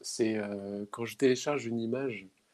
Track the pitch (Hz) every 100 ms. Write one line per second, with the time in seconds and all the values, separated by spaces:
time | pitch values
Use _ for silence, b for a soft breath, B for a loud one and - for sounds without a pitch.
0 | - - 113 110 104 101 101 101 104 -
1 | 117 - 135 127 - 147 117 117 113 123
2 | 135 107 95 _ _